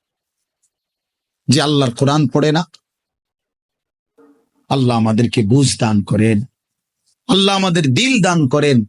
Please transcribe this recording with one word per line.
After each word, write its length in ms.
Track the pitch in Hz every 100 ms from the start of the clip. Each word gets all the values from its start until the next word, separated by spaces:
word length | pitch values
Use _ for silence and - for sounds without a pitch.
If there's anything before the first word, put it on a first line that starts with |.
| _ _ _ _ _ _ _ _ _ _ _ _ _ _ -
যে 140 | 131
আল্লাহর 340 | 147 143 131 -
কোরআন 320 | 139 151 131
পড়ে 240 | 147 151
না। 140 | 156 170 _ _ _ _ _ _ _ _ _ _ _ _ _ _ _ _ _ _ _ -
আল্লাহ 280 | 135 123 117
আমাদেরকে 440 | 113 110 113 -
বুঝ 380 | 104 135 131 -
দান 240 | 117 104
করেন, 380 | 95 104 110 107 131 _ _ _ _ _ _ _ -
আল্লাহ 280 | 190 196 196
আমাদের 280 | 190 170 143
দিল 280 | 123 262 240
দান 260 | 185 170 131
করেন, 380 | 147 147 123